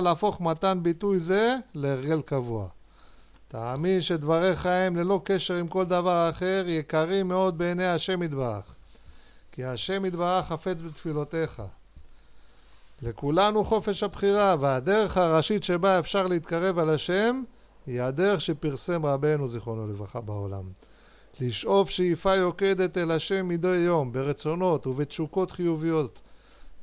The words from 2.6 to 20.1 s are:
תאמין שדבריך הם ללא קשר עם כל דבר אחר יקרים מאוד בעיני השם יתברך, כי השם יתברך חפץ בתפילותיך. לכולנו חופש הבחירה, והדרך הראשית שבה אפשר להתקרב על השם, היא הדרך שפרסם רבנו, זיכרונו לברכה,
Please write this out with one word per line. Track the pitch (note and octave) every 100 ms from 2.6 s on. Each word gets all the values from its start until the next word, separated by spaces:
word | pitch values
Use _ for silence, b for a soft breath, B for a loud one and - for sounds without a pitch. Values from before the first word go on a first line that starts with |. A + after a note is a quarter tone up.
| F#2+ - b b b b b b -
תאמין | A2+ A#2 C3+ F3 F#3
שדבריך | E3+ E3 D3 E3 F#3 D#3 F3+
הם | F3+ F#3 F3
ללא | F3 G3
קשר | F#3+ F#3+ -
עם | F3 E3+
כל | F#3
דבר | F3+ F3+ F3+ E3+ E3
אחר | D#3 F#3 F#3+ F3
יקרים | D#3+ D3 D#3 E3 G3 F3+
מאוד | F#3 F#3+ E3
בעיני | F3 F3 F#3
השם | E3 - F#3
יתברך, | E3 C#3 B2 G#2 - - b b b b b b b
כי | -
השם | B2+ A#2+ - G3
יתברך | F#3+ E3+ F3 F#3 D#3
חפץ | E3 F#3+ E3
בתפילותיך. | E3 D3+ E3 D3+ D3 E3 D#3 - F#2+ - - - - b b b b b b b b b
לכולנו | A#2+ A2 C#3+ E3 G#3 G#3+
חופש | F#3+ A3 G#3 G3
הבחירה, | G3+ - G3+ G3+ G3+ D#3+
והדרך | C#3 C3 C#3+ G#3+ G3+ F#3+
הראשית | E3+ D#3+ D#3 G#3
שבה | - F3 G3 F#3
אפשר | D#3 G3+ F#3
להתקרב | E3+ - E3 F#3+ E3+
על | D#3+
השם, | D3+ - F#3 A3+ C4 A#3+ b b b -
היא | B2
הדרך | B2+ C3+ G3 F#3
שפרסם | - D#3 D#3 C3+ - F3 D3+
רבנו, | C#3 D3+ D3+ C3
זיכרונו | A#2 A2+ A2+ G#2+
לברכה, | G2+ G2+